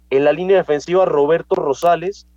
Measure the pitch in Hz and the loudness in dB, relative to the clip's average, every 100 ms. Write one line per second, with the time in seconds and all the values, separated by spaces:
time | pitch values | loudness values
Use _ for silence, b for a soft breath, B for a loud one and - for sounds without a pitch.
0 | - 135 147 156 185 190 160 147 165 185 | -4 0 2 0 2 0 2 -4 0 0
1 | 185 147 143 165 - 180 156 131 170 165 | 2 2 2 0 0 -4 -2 -2 0 0
2 | 175 208 _ | -2 -12 _